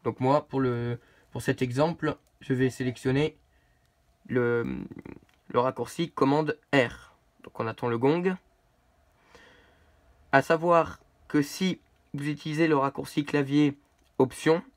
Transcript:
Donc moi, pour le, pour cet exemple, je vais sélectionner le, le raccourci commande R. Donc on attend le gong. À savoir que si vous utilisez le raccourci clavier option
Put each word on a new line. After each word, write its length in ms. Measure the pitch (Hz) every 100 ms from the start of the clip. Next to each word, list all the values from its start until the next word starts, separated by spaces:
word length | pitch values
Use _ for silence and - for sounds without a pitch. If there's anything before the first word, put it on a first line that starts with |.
Donc 160 | - 110
moi, 300 | 127 147 -
pour 100 | 135
le, 400 | 131 120 120 120 _ _ _
pour 100 | 123
cet 200 | - 131
exemple, 560 | 131 123 156 165 151 - _ _
je 120 | -
vais 160 | 127 131
sélectionner 680 | - 127 120 131 131 156 - _ _ _ _ _ _ _ _ -
le, 580 | 123 120 120 117 - - - - - _ _ _
le 120 | 123
raccourci 500 | 127 123 120 - 170
commande 460 | - 135 143 156 - _
R. 420 | 139 120 - - _ _ _ -
Donc 120 | -
on 100 | 113
attend 200 | 110 123
le 100 | 117
gong. 380 | 131 165 180 185 _ _ _ _ _ _ _ _ _ - - _ _ _ _ _ _ _ _
À 80 | 139
savoir 580 | - 165 170 170 156 - _ _ _
que 120 | 151
si 380 | 147 - 190 170 _ _ _
vous 140 | 143 143
utilisez 400 | 147 160 151 165
le 80 | 147
raccourci 480 | 135 - 139 -
clavier 540 | 143 147 135 143 147 139 _ _ _ _
option 440 | 131 - - 165 -